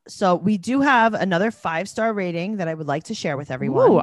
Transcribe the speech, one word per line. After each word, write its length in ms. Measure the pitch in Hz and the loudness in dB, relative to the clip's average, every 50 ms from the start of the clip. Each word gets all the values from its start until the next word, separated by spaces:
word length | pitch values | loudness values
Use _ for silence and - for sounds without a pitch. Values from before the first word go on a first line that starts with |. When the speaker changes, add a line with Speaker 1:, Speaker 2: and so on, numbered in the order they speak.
| _ | _
Speaker 1:
so 280 | - - - 208 185 180 | -14 -6 0 2 2 2
we 240 | 160 170 214 214 185 | 2 2 0 -2 -2
do 240 | 170 220 254 277 | -2 -2 0 2
have 320 | 277 294 262 233 226 226 214 | 2 4 4 4 4 4 2
another 360 | - 180 190 175 170 208 233 | 0 -2 0 0 0 0 -2
five-star 640 | 220 - - 170 160 165 196 - - 226 220 226 | -4 -6 -6 -6 -4 -4 -6 -6 -4 -4 -2 -2
rating 460 | 214 202 185 175 165 170 175 202 220 196 | -2 -2 -4 -4 -4 -4 -6 -6 -6 -6
that 100 | 170 165 | -4 -6
I 60 | 160 | -6
would 120 | 156 156 | -6 -4
like 180 | 143 139 165 - | -4 -4 -4 -4
to 100 | - 214 | -8 -10
share 240 | - - 165 143 131 | -6 -4 -4 -4 -6
with 120 | 147 - | -6 -8
everyone. 400 | 131 127 139 220 285 440 539 403 | -8 -6 -4 -2 2 4 6 6
Speaker 2:
Ooh, 100 | 196 - | 6 6